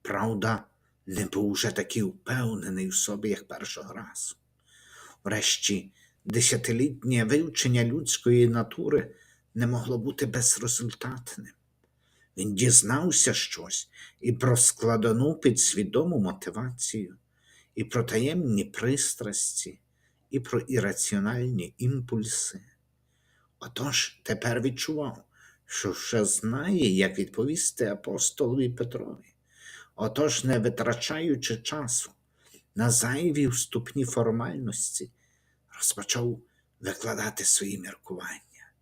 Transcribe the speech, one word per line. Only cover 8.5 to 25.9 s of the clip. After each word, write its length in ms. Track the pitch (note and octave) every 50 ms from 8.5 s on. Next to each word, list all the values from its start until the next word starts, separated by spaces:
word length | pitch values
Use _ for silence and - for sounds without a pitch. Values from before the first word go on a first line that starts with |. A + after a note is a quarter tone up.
| A#2 A#2 A2 - - - - - D3 B2+ - - - - - _ _ _ _ _ _
не 140 | A2+ B2
могло 300 | A#2+ B2 B2 A#2 - B2+
бути 280 | A#2 G#2+ C#3 C3+ - C#3
безрезультатним. 1300 | A2 F#2+ B2 A#2 - - - - A#2+ - - A#2+ A#2 - - - B2 C#3 B2+ B2 - - - - - - _ _ _ _ _ _ _ _ _ _ _ _ _ _ _ _
Він 180 | - G2 G#2+ G2+
дізнався 800 | F#2+ B2 B2 A#2 - - G#2 B2 C#3+ F3 F#3 - - - B2+ G#2
щось 560 | - - - - D#2 - - - - - _ _ - - - _ _
і 140 | - B2 A#2
про 240 | - B2+ B2+ B2
складену 800 | B2 - - - - A2+ A#2 A#2 A2 G#2+ A#2 A2 A#2 C3+ D3+ D#3+
підсвідому 840 | - - C3 G#2 - - - - G2+ G#2 G2 - C3 D#3+ F3+ E3+ A#2+
мотивацію, 1000 | G2 F2+ - - - A2+ - G#2+ B2+ B2+ B2 A#2+ - - - A2 G2 F2 - _ _ _ _ _ _ _ - _ _ _ _
і 80 | - -
про 200 | - - B2 A#2
таємні 640 | - - A2 B2 C#3+ E3 F3+ E3 B2+ A2 G2+ F#2+
пристрасті, 1120 | - - - A2+ B2 C#3 C#3 - - - - - G#2 G2 - - - - - - - - _ _ _ _ _ _ _ _ _ _ _
і 100 | - C3+
про 200 | A#2+ - - A#2
ірраціональні 1120 | - - C3 - F#2+ G2+ F#2+ - - - G#2 G2+ G2 G#2+ A#2+ B2 B2 B2 B2 F#2+ E2+ - -
імпульси. 840 | - B2 B2 C#3 C3 B2 - A#2+ A2 G#2+ A2+ - - - - - - - _ _ _ _ _ _ _ _ _ _ _ _ _ _ _ _ _ _ _
Отож 640 | - A#2+ - - B2+ C#3+ B2 - - - - _ _
тепер 380 | - A2+ A2 - A#2+ A#2 B2
відчував, 640 | A#2 C3+ B2 B2 - - D#3 D3+ C#3+ B2+ - - - _ _ _ - - _ _ _
що 260 | - - - - G2+